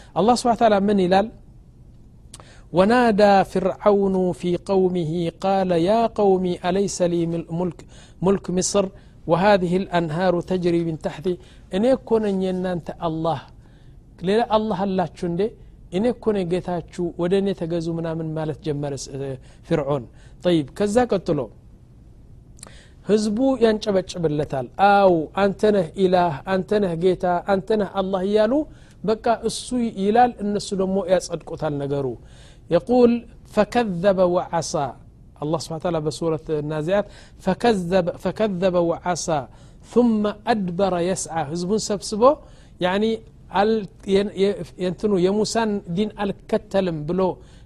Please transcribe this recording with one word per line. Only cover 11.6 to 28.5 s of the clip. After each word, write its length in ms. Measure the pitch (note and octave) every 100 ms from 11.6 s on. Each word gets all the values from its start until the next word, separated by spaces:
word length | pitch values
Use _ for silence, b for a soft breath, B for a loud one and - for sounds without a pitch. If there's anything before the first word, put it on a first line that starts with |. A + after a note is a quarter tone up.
| B
«እኔ 120 | F#3 A#3
እኮ 160 | C4 - A3+
ነኝ 200 | G#3+ F#3+
የእናንተ 480 | F#3+ F#3 F#3 F3 - -
አላህ፣ 380 | E3+ D#3+ E3 D3 - b b b b b - -
ሌላ 200 | F3 G#3+ A#3
አላህ 280 | A3 A3 F#3
አላችሁ 460 | G3 F#3 E3 - F3
እንዴ? 160 | E3+ G#3+ b b b -
እኔ 120 | F3 A#3
እኮ 160 | A3+ -
ነኝ 140 | G#3 F3
ጌታችሁ፣ 580 | F3+ E3 F3 - - F3 -
ወደ 160 | F3 G3
እኔ 120 | G3
ተገዙ» 320 | F#3 E3 E3+ E3
ምናምን 360 | E3 E3 E3 D#3+
ማለት 280 | D#3 D#3 D3
ጀመረ 320 | D#3+ C#3+ C#3+ C3+
ስ-፣ 140 | - C#3 C#3 C3 b b
ፊርዓውን። 420 | - E3 C#3 C#3+ A2+ b b -
ጠይብ፣ 260 | F3+ E3 C3+
ከዛ 240 | - G#3 G#3+ B3
ቀጥሎ 320 | G3 F3+ D3+ A2+ - - - - - - - - - - - B B B B -
ህዝቡ 320 | G#3+ G#3+ G#3 C4+ C4
ያንጨበጭብለታል። 1080 | A3+ A3 A3 F#3+ F3+ F3+ D#3+ D3 D3 C3+ B2 - G3
«አው 260 | G3+ G3 E3+ D3 -
አንተ 240 | G3 F#3+ G#3+
ነህ 160 | G#3 D#3+ F#3
ኢላህ፣ 380 | F#3 F3+ F3 C3+ -
አንተ 240 | F#3+ F#3 G#3
ነህ 140 | G3 E3
ጌታ፣ 280 | F#3 F3+ F3+ F3 -
አንተ 220 | G3 F#3 A3
ነህ 140 | F#3+ G3
አላህ» 240 | F#3+ F#3+
እያሉ 280 | F#3+ G#3 G#3+